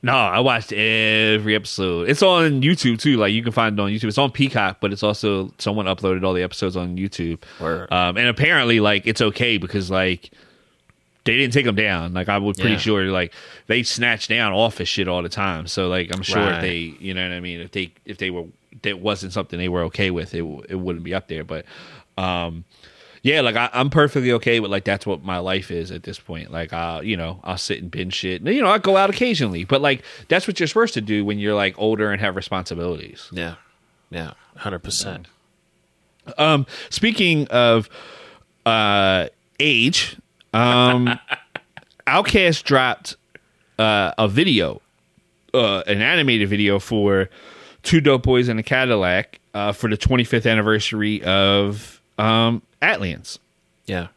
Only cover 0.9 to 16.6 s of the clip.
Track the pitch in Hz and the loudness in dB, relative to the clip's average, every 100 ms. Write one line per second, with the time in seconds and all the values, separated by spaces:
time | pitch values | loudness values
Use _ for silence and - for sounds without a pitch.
0.9 | 110 110 110 110 107 107 107 98 - 95 | 2 2 2 4 2 2 0 0 -4 -2
1.9 | 85 85 147 190 180 160 139 139 175 127 | 0 0 4 6 6 4 4 2 2 2
2.9 | 113 151 131 101 110 117 113 113 104 101 | 2 2 4 4 2 0 0 0 0 -2
3.9 | 107 110 104 139 - 135 127 98 92 104 | -2 -2 0 0 2 0 2 0 0 -4
4.9 | 101 104 101 107 98 95 - - 104 95 | -2 -2 0 0 0 -4 -6 -4 -2 -2
5.9 | 92 98 92 92 90 90 - 95 90 87 | -2 0 0 0 0 -2 -4 -4 -4 -6
6.9 | 90 98 - 85 82 - - 82 80 - | -4 -6 -4 -6 -6 -12 -8 -6 -6 -2
7.9 | 90 90 95 120 117 151 170 120 113 104 | 0 0 2 0 2 2 2 4 4 4
8.9 | 104 110 110 113 104 123 107 92 104 92 | 2 0 0 0 0 0 0 -2 -4 -2
9.9 | 95 92 90 - _ - _ _ _ _ | 0 0 -2 -8 _ -20 _ _ _ _
10.9 | _ _ _ - 120 135 123 123 101 107 | _ _ _ 0 2 2 2 2 0 0
11.9 | 90 82 90 90 101 101 92 101 104 110 | 0 -4 -4 -2 0 0 0 0 0 0
12.9 | 104 95 95 85 - - - _ 113 117 | 0 0 0 -2 -6 -20 -20 _ 0 0
13.9 | - 120 113 - 113 110 95 113 - 87 | -2 0 0 -2 0 0 2 2 0 -6
14.9 | - 92 90 87 - 98 82 85 - 92 | -2 -2 -2 -4 -4 -4 -4 -6 -4 -2
15.9 | 92 85 92 92 90 85 85 | -2 -4 -6 -4 -2 0 -2